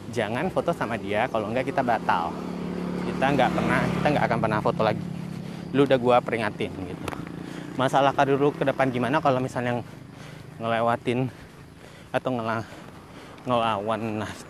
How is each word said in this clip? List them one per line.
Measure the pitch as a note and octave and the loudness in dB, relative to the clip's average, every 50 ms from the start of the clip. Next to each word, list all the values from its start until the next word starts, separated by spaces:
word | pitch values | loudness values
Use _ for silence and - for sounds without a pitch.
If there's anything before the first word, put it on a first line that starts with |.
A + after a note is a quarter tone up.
| - - | -12 -6
"Jangan | A2 A#2 G#2+ G#2 A2+ B2+ E3 F#3 | -2 -2 -2 0 0 -2 -2 0
foto | - C3+ B2 E3+ E3+ | 0 0 0 0 0
sama | - C3+ G#2+ A#2 G#2 | 0 -2 -2 -2 -4
dia, | F#2 G2 G2+ G#2 A#2+ C3+ | -2 0 2 2 2 2
kalau | - A2+ G#2 | 0 -2 -2
nggak | G#2 A#2 B2+ B2+ C#3 | 0 0 -2 -2 0
kita | C3 C#3 | 0 0
batal. | B2+ A#2+ A2+ F#2+ F2 - G#2 F2+ E2 E2 - - - - - - - - - - - - - - - | 2 2 0 2 2 2 2 2 0 -2 -4 -6 -8 -8 -8 -6 -6 -6 -6 -6 -6 -4 -4 -4 -4
Kita | - - - C3 C3+ | -4 -2 0 2 2
nggak | C#3+ C3 B2 A2+ | 4 4 4 4
pernah, | - B2 A#2 A#2 B2 B2+ B2 B2 - | 2 0 2 2 2 2 2 2 0
kita | - - D3 | 2 2 2
nggak | D3 A#2 G#2+ | 4 4 2
akan | A2+ A2+ A#2 A2+ | 2 2 2 2
pernah | G#2+ G#2+ G#2+ | 2 2 2
foto | - B2 - - A2+ | 2 0 2 4 2
lagi. | G#2+ G#2+ G#2+ - - - - - - - - - - - - - - | 2 2 0 -4 -8 -8 -10 -8 -10 -10 -10 -10 -10 -10 -10 -10 0
Lu | - C3+ C#3+ | 4 4 6
udah | C3 C3+ | 6 6
gua | B2+ A#2 B2 B2 B2 | 4 6 6 6 6
peringatin," | - - A#2 A2 A2 G#2 - - A2+ E2+ | 6 2 -2 0 -2 -2 -2 -2 -4 -4
gitu. | F2+ F#2+ F#2 F2+ F2+ - - - - - - - - - - - - - - - - C3+ | -4 -8 -8 -8 -8 -8 -8 -8 -8 -8 -10 -10 -10 -10 -10 -10 -10 -12 -12 -8 0 0
Masalah | B2+ C3 C#3 C3+ C#3 C3+ | 2 4 6 6 6 6
karir | C3 - C#3+ C3+ C#3 | 6 4 4 4 4
lu | C3 C#3+ D3 | 4 4 2
ke | - - D3 | 2 2 0
depan | C3+ B2+ - C3+ C3+ | 0 2 2 2 2
gimana | A#2+ B2 B2+ C3 C#3+ D#3 D3 | 2 0 0 2 0 2 4
kalau | C#3+ C3 B2+ | 4 2 2
misalnya | C3 B2+ - C3 A#2+ B2 A#2+ A#2+ G#2+ - - - - - - - - - - - - - - - | 0 -2 -4 -4 -2 -2 -2 -4 -6 -8 -14 -16 -18 -18 -18 -18 -16 -16 -16 -16 -16 -16 -12 -6
ngelewatin | A2+ A2+ A#2 A2+ A#2 A#2 A#2 A#2 - B2+ A#2+ B2+ C3 A#2+ - - - - - - - - - - - - - - - - | -2 0 0 2 2 2 2 0 0 -2 0 0 0 -2 -4 -10 -18 -20 -20 -20 -20 -20 -20 -20 -20 -20 -20 -20 -12 -4
atau | - C3 - C3 C3 | -4 -2 -2 0 -2
ngela-, | A#2+ A2 A2+ A2 A2+ G#2+ - - - - - - - - - - - - - - - | -2 -2 -2 -2 -2 -4 -8 -12 -16 -16 -18 -18 -18 -18 -18 -18 -18 -18 -18 -18 -10
ngelawan, | - B2+ B2 A#2 A2+ A2+ G#2+ G2 G#2 A2 A2 G#2+ A2+ A2+ G#2+ G#2+ | -2 0 2 2 4 2 2 0 0 0 -2 0 -2 -2 -2 -4
nah, | G2+ F#2 F#2+ - - | -4 -6 -8 -12 -14